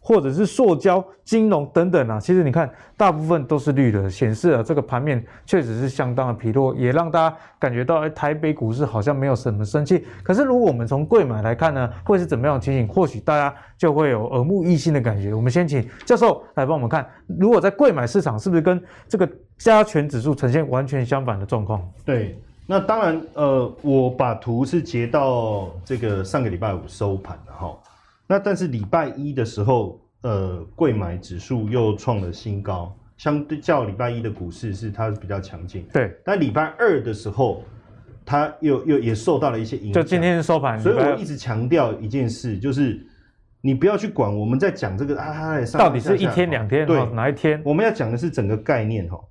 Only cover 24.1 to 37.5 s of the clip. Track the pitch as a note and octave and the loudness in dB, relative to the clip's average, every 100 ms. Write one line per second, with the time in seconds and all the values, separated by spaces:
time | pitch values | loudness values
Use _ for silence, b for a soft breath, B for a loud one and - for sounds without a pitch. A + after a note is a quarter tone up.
24.1 | B2 B2+ A2+ - A#2 C4+ F3 - A#2+ A#2 | 0 -2 -2 -2 -2 0 -2 -2 -4 0
25.1 | D3 C3+ B2 A2+ G#2 F#2 E2 - B2+ A2 | 0 2 0 -2 -4 -6 -12 -8 -4 -2
26.1 | G2+ F#2+ D3 A#2+ F2 A2 F2+ C#2 - G2+ | -2 -2 -2 -2 -2 -4 -4 -8 -6 -4
27.1 | G2 - D#2 - - F2 - b b b | -4 -8 -16 -16 -12 -12 -12 b b b
28.1 | b _ G3 G3+ F#3+ F3+ A#2+ G2+ E3+ D3 | b _ 0 0 -2 -2 -4 0 0 0
29.1 | - C#3+ C3 A2 - G#2 B2+ G2 - _ | -4 -6 -4 -4 -2 2 2 0 -8 _
30.1 | _ B2 G#2 F#2+ F2+ D#2+ - D#3+ A2 F2+ | _ -4 -2 -4 -6 -12 -2 0 0 -4
31.1 | F2 - F2+ - B2+ G#2+ B2 A2 G2+ - | -6 -10 -14 -6 -4 -2 0 0 0 -2
32.1 | A2 F2+ E2+ - G2+ G2 F#2 F2 G2 b | -4 -4 -8 -8 -8 -6 -6 -8 -16 b
33.1 | _ - D3 D3 D3+ D3 D3+ A2 G2 A#2+ | _ -2 -2 -4 -8 0 0 0 -4 -4
34.1 | A#2+ A2 G#2 F2 - A2+ G2 A2 G2 A2+ | -4 -6 -8 -10 -10 -8 -8 -8 -6 -4
35.1 | G2+ F2+ G2 F#2+ E2+ F2+ F#2+ F2 D3+ A2+ | -4 -6 -8 -8 -12 -12 -14 -4 -2 -2
36.1 | - - G3+ C#3+ G#2+ D#3+ - A#3 D#3 A2+ | -4 -4 -2 0 0 -4 0 2 2 -2
37.1 | G#2+ - G2 B2+ | -8 -8 -2 0